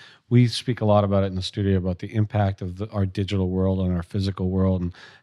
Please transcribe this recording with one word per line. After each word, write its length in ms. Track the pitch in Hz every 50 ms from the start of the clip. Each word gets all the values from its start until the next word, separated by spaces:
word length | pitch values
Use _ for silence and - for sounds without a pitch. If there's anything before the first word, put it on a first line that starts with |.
| - - - _ _ _
We 180 | 120 123 123
speak 320 | 113 - - - 131 113 -
a 60 | 117
lot 180 | 107 104 104 101
about 200 | 98 98 98 98
it 40 |
in 80 | 98 95
the 60 | 92
studio, 360 | 90 - - 107 98 98 95
about 220 | 92 90 92 90 -
the 160 | 104 98 -
impact 460 | 107 107 - - 104 101 98 95 -
of 160 | 98 90 87
the, 120 | 92 107 110
our 160 | 107 104 95
digital 440 | 92 92 104 95 87 101 95 92 90
world 300 | 92 95 95 95 95 95
on 120 | 92 90
our 100 | 90 85
physical 480 | 85 - - 101 95 98 - - 92 92
world 320 | 95 95 95 95 92 90
and 120 | 90 87 - - - - - -